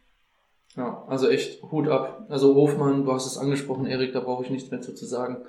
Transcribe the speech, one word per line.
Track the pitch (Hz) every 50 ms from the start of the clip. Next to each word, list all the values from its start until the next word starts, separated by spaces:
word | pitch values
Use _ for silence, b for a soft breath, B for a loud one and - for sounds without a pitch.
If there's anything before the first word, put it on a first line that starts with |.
| _ _ _ _ _ _ _ _ _ _ _ _ _ _ _
ja, | 127 123 - - - -
also | - 135 127 131 113
echt | 135 151 - - - -
Hut | - - 156 151 139 -
ab. | 135 131 - - - - - -
Also | 147 131 139 139 135
Hofmann, | 143 147 143 143 151 143 139 139 139 135
du | 131
hast | 131 127 -
es | - - -
angesprochen, | 135 143 139 139 - 139 127 131 131
Erik, | 113 131 127 131 127
da | - 123
brauche | - 127 127 127
ich | 127 131
nichts | 135 127 - -
mehr | 135 120
zu, | - 131 113
zu | - -
sagen. | - 123 120 127 123 123 - B